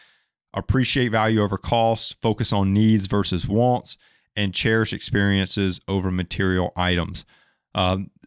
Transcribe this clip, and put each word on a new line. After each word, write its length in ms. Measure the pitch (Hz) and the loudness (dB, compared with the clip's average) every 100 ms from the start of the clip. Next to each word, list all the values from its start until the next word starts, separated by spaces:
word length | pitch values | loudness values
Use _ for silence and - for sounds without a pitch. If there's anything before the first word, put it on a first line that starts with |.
| _ _ _ _ _ | _ _ _ _ _
Appreciate 560 | 101 - 131 123 135 123 | -6 0 0 0 0 0
value 320 | 110 110 110 | 2 2 2
over 160 | 104 104 | 2 -2
cost, 580 | - 117 113 113 - - | 0 2 2 0 -6 -4
focus 320 | 113 104 110 | -2 -2 0
on 200 | 104 95 | 0 2
needs 340 | 101 110 110 98 | 4 4 4 2
versus 400 | 104 95 87 - | 0 0 -2 0
wants, 500 | 107 123 123 - - _ _ _ - | 0 2 0 -4 -16 _ _ _ -4
and 180 | 98 | -4
cherish 400 | - 117 113 110 | -2 0 2 0
experiences 880 | - - 101 101 98 92 104 95 87 - | -4 -4 0 2 2 0 -2 -2 -2 -4
over 240 | 98 92 | -2 -2
material 600 | 90 87 - 95 92 87 - | -2 -4 -2 0 0 -2 -2
items. 500 | 90 87 85 82 - _ _ _ _ | 0 0 -2 -8 -14 _ _ _ _
Um, 380 | - 92 95 95 _ | -2 0 -2 -6 _